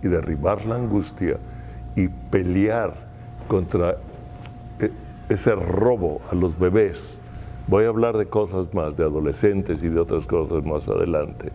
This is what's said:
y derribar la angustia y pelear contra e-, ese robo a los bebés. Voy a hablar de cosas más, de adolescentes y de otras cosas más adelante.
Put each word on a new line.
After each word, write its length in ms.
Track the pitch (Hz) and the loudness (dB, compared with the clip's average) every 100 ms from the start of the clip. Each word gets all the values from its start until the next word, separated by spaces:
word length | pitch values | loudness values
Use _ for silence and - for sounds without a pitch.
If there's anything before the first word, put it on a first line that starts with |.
y 40 | 92 | 0
derribar 580 | 85 78 76 85 104 107 | 0 0 0 2 0 -2
la 100 | 120 | -2
angustia 640 | 120 104 - - 85 - - - - - - - | 0 0 -2 -2 -2 -2 -6 -14 -12 -12 -6 0
y 120 | 92 | 0
pelear 840 | - - 98 90 90 107 117 104 - - - - - - | -2 0 0 2 4 4 2 -2 -6 -14 -16 -16 -12 0
contra 500 | 95 87 98 87 - - - - - - - - - | 0 2 2 2 0 -6 -14 -14 -14 -14 -14 -14 -4
e-, 120 | - - - - - | -4 -4 -14 -10 -2
ese 260 | 107 123 101 | 0 2 2
robo 680 | 90 92 117 117 87 73 - | 2 2 4 4 0 -2 -2
a 60 | 90 | 2
los 220 | 90 80 | 2 4
bebés. 640 | 90 104 101 85 - - - - - - - | 4 4 4 0 -12 -14 -14 -14 -14 -8 2
Voy 180 | 98 113 | 4 4
a 40 | |
hablar 280 | 113 117 110 | 4 4 2
de 80 | 95 | 2
cosas 480 | 107 101 92 87 | 2 0 0 -2
más, 240 | 95 78 76 | -2 -2 0
de 60 | |
adolescentes 800 | 78 76 76 69 104 98 95 78 | 0 2 0 4 4 4 0 -2
y 60 | 82 | 0
de 100 | 82 | 2
otras 260 | 85 82 - | 2 0 0
cosas 400 | 87 78 82 73 | 0 2 -2 0
más 220 | 73 - | -2 0
adelante. 640 | 52 85 78 76 - - | 0 2 0 -2 -6 -10